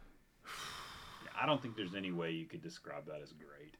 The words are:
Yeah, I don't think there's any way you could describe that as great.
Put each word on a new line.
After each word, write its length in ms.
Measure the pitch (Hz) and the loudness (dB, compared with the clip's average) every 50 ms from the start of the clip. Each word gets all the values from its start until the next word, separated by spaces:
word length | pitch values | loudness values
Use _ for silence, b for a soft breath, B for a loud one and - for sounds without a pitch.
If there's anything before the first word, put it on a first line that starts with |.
| b b b b b - - - - B B B B B B B B B B B B B B B B | b b b b b -20 -20 -14 -10 B B B B B B B B B B B B B B B B
Yeah, 60 | - - 101 | -4 2 6
I 60 | 123 | 8
don't 160 | 151 151 135 | 8 8 8
think 140 | - 120 110 | 6 2 0
there's 180 | 110 101 87 95 | 0 0 2 2
any 180 | 98 95 92 | 2 2 2
way 200 | 87 85 82 82 | 4 4 4 4
you 160 | 82 82 80 | 4 2 0
could 160 | 80 - 85 80 | -4 -6 -6 -6
describe 420 | 82 - - - 76 71 73 76 | -6 -8 -8 -6 -6 -6 -4 -4
that 160 | 78 76 73 | -4 -4 -4
as 100 | 71 - - | -6 -8 -12
great. 440 | 76 76 71 73 - 147 151 - | -14 -14 -14 -14 -14 -14 -16 -16